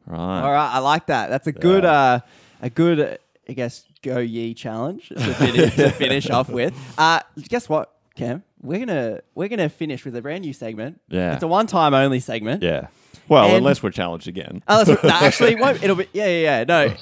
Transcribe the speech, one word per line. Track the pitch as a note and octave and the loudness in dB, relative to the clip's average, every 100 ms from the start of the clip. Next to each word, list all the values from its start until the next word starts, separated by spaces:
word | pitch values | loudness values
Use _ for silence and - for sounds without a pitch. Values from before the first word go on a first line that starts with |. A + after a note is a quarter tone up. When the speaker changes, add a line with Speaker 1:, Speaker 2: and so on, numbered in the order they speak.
| - | -14
Speaker 1:
Right. | E2 F2+ F#2+ | -8 -6 -4
Speaker 2:
All | C3+ | 0
right, | C#3+ C#3+ | 0 0
I | C3 | 0
like | C3+ D#3 - | 0 0 0
that. | C3 G#2 | -4 -2
That's | C3 D#3+ | -6 -6
a | |
good, | C#3 E3+ F#3+ | 0 2 4
Speaker 1:
Yeah. | F3+ | 4
Speaker 2:
uh, | D3 C3 B2 - _ _ _ | 4 4 2 -2 _ _ _
a | B2 | -8
good, | A#2 E3+ D#3+ | 0 2 2
uh, | - - _ _ - | -2 -6 _ _ -14
I | |
guess, | A#2+ A#2+ - _ _ | -8 -8 -10 _ _
go | C3 B2+ | -6 -4
ye | A#2+ A2+ A2+ | -4 -6 -8
challenge | A2+ B2 A2 C3+ G3 - | -8 -10 -8 -8 -10 -14
to | - A#2+ | -6 -6
finish, | B2+ C3 A#2+ D3 C3+ | 0 0 4 2 4
to | - | 0
Speaker 1:
<laughs> | |
Speaker 2:
finish | - C3 C3+ - | 2 -2 0 0
off | B2 C3 | -2 -2
with. | A#2+ C#3+ C3 B2+ - | -2 -4 -4 -14 0
Uh, | D#3+ E3 - - - | 2 2 -4 -18 -6
guess | A#3+ - | -6 -2
what, | D3+ G2 _ _ | -4 -4 _ _
Cam? | - A#2+ C#3+ - _ | -10 -8 -8 -12 _
We're | B2+ F3+ | -8 -8
gonna, | B3 D#3 A#2 F#2+ - | -4 -4 -4 -8 -12
we're | - G3 | -10 -6
gonna | A3+ D3+ | -2 -4
finish | - D#3 B2+ | -4 -8 -8
with | C#3 | -10
a | A#2+ | -10
brand | C3 F3 | -10 -10
new | E3+ | -10
segment. | C3 A2+ A2 B2 F3 _ | -12 -12 -10 -12 -14 _
Speaker 1:
Yeah. | F2+ F2 | -4 -2
Speaker 2:
It's | - | -2
a | D#3+ | 0
one-time | F#3 A3+ F#3+ D3+ | 0 0 2 4
only | C3+ C#3 B2+ | 4 2 0
segment. | B2+ A#2 G#2+ F3+ | -4 -8 -6 -2
Speaker 1:
Yeah. | F2 D2 - _ _ - - | -2 -2 -6 _ _ -20 4
Well, | D3+ G#2 | 6 8
Speaker 2:
And | A2+ | 6
Speaker 1:
unless | C3 C#3 | 4 0
we're | G#2 | -2
challenged | - F2+ E2+ - | -4 -6 -8 -12
again. | F2 - F2+ - | -12 -12 -12 2
Speaker 2:
Unless | G#3+ G3+ | 4 6
we're, | C#3 D#3 | 4 4
no, | |
Speaker 1:
<laughs> | |
Speaker 2:
actually, | E3 C#3+ - A#3 | 4 2 4 2
it | A3+ | 4
won't, | C4+ B3+ | 0 2
it'll | G3+ F3+ | 0 0
be, | - | -2
yeah, | G3 G#3 | -4 -2
yeah, | E3+ D#3+ B2+ | 0 2 0
yeah. | A#2+ | 2
No, | E3+ C#3 G2 | 2 2 -2